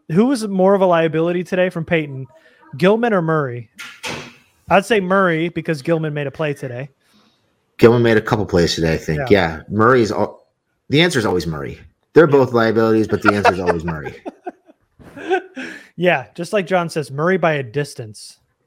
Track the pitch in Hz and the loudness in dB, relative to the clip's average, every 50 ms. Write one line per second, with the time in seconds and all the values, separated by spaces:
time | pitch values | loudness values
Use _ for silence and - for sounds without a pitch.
0 | _ - 160 190 233 262 285 220 220 202 196 190 185 190 202 190 190 180 170 165 | _ -2 2 2 2 2 0 -2 -4 -4 0 2 2 4 4 4 2 2 2 2
1 | 165 160 151 160 165 175 175 180 170 - 196 180 180 185 180 170 156 - 175 160 | 0 0 0 -2 -2 -2 -2 -4 -4 -4 -2 -2 -2 -2 -2 -6 -4 -2 -2 -2
2 | 151 143 135 131 131 - _ _ _ _ _ _ _ _ - 127 170 190 214 226 | -2 -4 -10 -12 -14 -16 _ _ _ _ _ _ _ _ -6 0 2 2 2 2
3 | 240 233 208 185 160 160 160 156 143 127 120 120 110 - _ - - - - - | 2 0 0 0 0 0 -2 -2 -2 -4 -8 -10 -14 -16 _ -20 -20 -20 -18 -14
4 | - - - - - - - _ _ _ _ _ _ - - 196 196 - 233 202 | -12 -12 -12 -12 -14 -18 -20 _ _ _ _ _ _ 2 2 2 2 2 0 0
5 | 185 180 190 196 190 180 160 160 165 175 - 165 160 - 160 139 131 165 165 160 | 0 0 2 2 2 2 0 0 -2 -4 -6 -6 -6 -6 -6 -4 -2 -2 -2 -2
6 | 160 156 147 147 143 135 - - 160 147 143 - 143 127 120 123 143 147 _ _ | -2 -4 -6 -6 -8 -8 -6 -6 -6 -6 -6 -8 -10 -12 -10 -12 -14 -14 _ _
7 | _ _ _ _ _ _ _ _ _ _ _ _ _ _ _ - 117 113 120 123 | _ _ _ _ _ _ _ _ _ _ _ _ _ _ _ 6 6 6 6 6
8 | 117 117 110 107 - - 127 104 98 - 98 87 85 78 - 82 82 80 80 78 | 4 4 4 2 2 0 -2 -2 0 0 2 2 2 2 0 -2 0 0 -2 -2
9 | - - 80 76 135 117 104 98 87 82 80 76 - - 101 107 110 120 131 123 | -2 -4 -4 -4 2 2 2 2 2 0 -4 -8 -10 -6 0 2 4 4 4 4
10 | 110 95 - 95 107 - - - _ _ _ _ _ _ _ _ _ - 131 151 | 2 0 0 -4 -4 -6 -6 -16 _ _ _ _ _ _ _ _ _ -2 2 2
11 | 170 180 165 123 104 98 90 90 82 85 80 71 67 60 - - - - _ _ | 2 2 0 0 -2 0 -2 -2 -2 -4 -8 -8 -10 -12 -12 -16 -20 -20 _ _
12 | _ _ _ 147 170 151 143 139 127 120 117 117 113 113 104 113 113 113 110 110 | _ _ _ 6 6 6 6 4 4 4 2 2 2 2 2 2 2 4 4 2
13 | 107 - 104 - - 104 101 104 95 - 92 92 90 87 87 82 78 85 80 76 | 2 0 -2 0 0 0 0 2 2 0 0 0 -2 -2 -2 -2 -4 -8 -10 -10
14 | 69 64 - - _ 302 - _ _ 359 - _ _ 330 _ _ _ _ _ _ | -12 -14 -16 -16 _ -18 -20 _ _ -18 -18 _ _ _ _ _ _ _ _ _
15 | - - - 285 294 311 370 359 370 - - 269 254 - 156 - - _ _ - | -20 -20 -20 -16 -6 -4 -4 -4 -4 -8 -14 -14 -14 -14 -16 -18 -20 _ _ -2
16 | 170 180 160 135 120 - _ - 175 - 214 208 180 156 185 180 170 160 - 165 | 0 0 0 0 -4 -10 _ -14 -8 -4 -4 -4 -2 -2 -2 -2 -2 -4 -6 -8
17 | 139 - 135 143 156 180 190 175 175 165 151 143 131 117 110 143 143 - - - | -8 -8 -6 -4 -2 -2 0 0 0 0 -2 -2 -6 -6 -6 -6 -8 -6 -10 -16
18 | 117 107 101 - - - - _ _ _ _ _ _ | -16 -16 -18 -20 -20 -20 -20 _ _ _ _ _ _